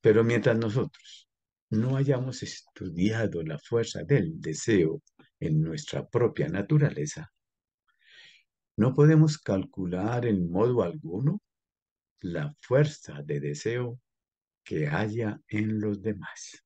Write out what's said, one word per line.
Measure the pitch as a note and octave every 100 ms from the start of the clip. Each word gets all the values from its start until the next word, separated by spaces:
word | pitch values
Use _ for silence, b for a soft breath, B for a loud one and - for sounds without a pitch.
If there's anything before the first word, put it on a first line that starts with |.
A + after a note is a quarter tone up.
Pero | A2+ G#2+
mientras | A2+ A#2 B2 A2+
nosotros | A2+ A#2+ D3+ - - - _ _ _ _ _
no | G#2+ B2 C3+
hayamos | C#3 B2+ C3 -
estudiado | G2+ - _ - F#2 E2 G2+ A2+ G#2 E2
la | D#2 D2+
fuerza | - A#2 A2+ F#2
del | D#2+ C#3 E2 D#2+
deseo | D#2 D#2 - G#2 D#2+ D#2+ _ _ b _
en | E2+ D#2
nuestra | D#2+ D#2+ - - -
propia | A#2+ A#2+ - D#2
naturaleza, | F#2 G2+ D3+ D3 - D3+ - D#3 _ _ _ _ _ _ b b b b b _ _ _ -
no | A#2+
podemos | B2+ D3 D#3 D#3 D3+
calcular | - F#2+ F#2 - F2+ F2+ G#2+ B2 A#2+
en | G2 F2
modo | F2 A#2 B2
alguno | F2 D#2+ D#2 F2+ C#3 G#3 _ _ _ _ _ _ _ _
la | F#2+ E2 D2+ -
fuerza | - C3 D3+ - - D3
de | D3 D3
deseo | C#3+ D2 A2+ A#2+ B2 A#2+ _ _ _ _ _ _
que | - E2+ D2
haya | D#2+ G#2+ A2+ G#2+ G#2 _
en | G#2+ G#2+ G#2+
los | G#2 G2+
demás. | G#2 G#2+ - - - -